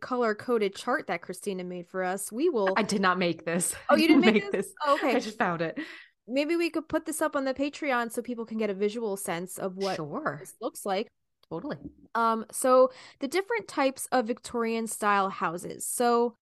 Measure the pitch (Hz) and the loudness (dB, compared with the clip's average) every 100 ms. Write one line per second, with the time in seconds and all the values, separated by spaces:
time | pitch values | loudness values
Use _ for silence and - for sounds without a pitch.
0 | - 247 233 214 - 233 202 - - 294 | -4 0 0 0 0 0 0 -2 -2 -2
1 | 294 170 - 180 - 185 180 180 175 190 | -2 -6 -6 -8 -6 -6 -6 -8 -8 -4
2 | 185 190 - 220 339 254 190 196 214 196 | -2 -2 -6 -2 0 2 2 2 2 2
3 | 190 180 175 165 - 170 175 - - 262 | 2 2 0 0 -2 -2 -2 -4 4 6
4 | 226 294 240 208 202 190 196 - 302 285 | 8 8 8 4 2 -2 -4 -4 2 2
5 | 302 240 220 214 202 165 165 - - - | 4 2 0 -2 -2 0 -4 -4 -10 -14
6 | - _ - 262 302 339 339 320 294 311 | -20 _ -4 -2 0 0 0 -2 -2 -4
7 | 320 311 311 294 269 254 285 285 294 247 | -4 -2 -2 0 -2 -2 -4 -2 -2 0
8 | 233 - 233 233 220 220 214 190 208 233 | 0 -6 -6 -8 -6 -2 -2 0 -2 0
9 | 226 196 - 170 180 - 190 185 196 180 | -4 -4 -4 -4 -6 -6 -8 -4 -2 -2
10 | 147 202 302 147 - - 247 - 208 190 | -4 -6 -6 -6 -12 -10 -10 -8 -4 -2
11 | 220 _ _ _ _ 160 277 143 - - | -4 _ _ _ _ -10 -8 -10 -12 -20
12 | - 226 226 226 - - 262 254 254 - | -6 0 2 0 -4 -2 6 8 6 2
13 | - - 269 339 392 466 381 - 269 262 | -20 -8 -2 -2 -2 -4 -4 0 0 0
14 | - 254 226 240 - 240 226 226 220 - | 0 0 0 -4 -6 -4 -2 -2 -4 -2
15 | 208 202 196 185 180 175 - - - - | 2 4 2 -2 -4 -4 -8 -10 -6 0
16 | 240 233 240 226 | 4 4 2 -2